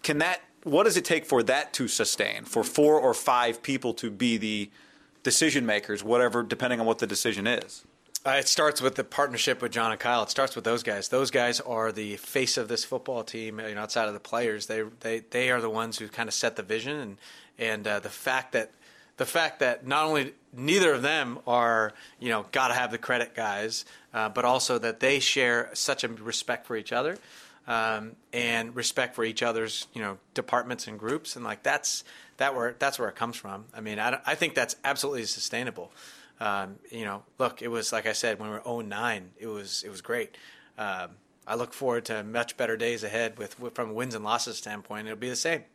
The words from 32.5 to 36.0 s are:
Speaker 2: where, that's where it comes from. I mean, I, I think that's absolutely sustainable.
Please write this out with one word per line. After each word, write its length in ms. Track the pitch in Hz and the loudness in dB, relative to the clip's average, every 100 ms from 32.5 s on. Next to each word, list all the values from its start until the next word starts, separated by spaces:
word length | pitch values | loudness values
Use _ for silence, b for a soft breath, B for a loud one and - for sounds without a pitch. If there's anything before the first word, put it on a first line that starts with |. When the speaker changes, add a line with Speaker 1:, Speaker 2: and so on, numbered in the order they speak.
Speaker 2:
where, 200 | 131 117 120 | 2 -2 0
that's 200 | 139 - | -2 0
where 100 | 110 | -4
it 80 | - | -2
comes 200 | 117 117 | -4 -4
from. 300 | 101 98 110 | -10 -12 -12
I 60 | 107 | -12
mean, 180 | 107 104 | -8 -2
I, 200 | 113 135 - | 0 0 -2
I 80 | |
think 200 | 156 165 | 0 0
that's 220 | - 117 - | 0 0 -2
absolutely 400 | 135 139 139 135 107 | -2 -2 -2 -4 -6
sustainable. 640 | - - 117 123 98 85 B | -4 -4 -4 -4 -8 -16 B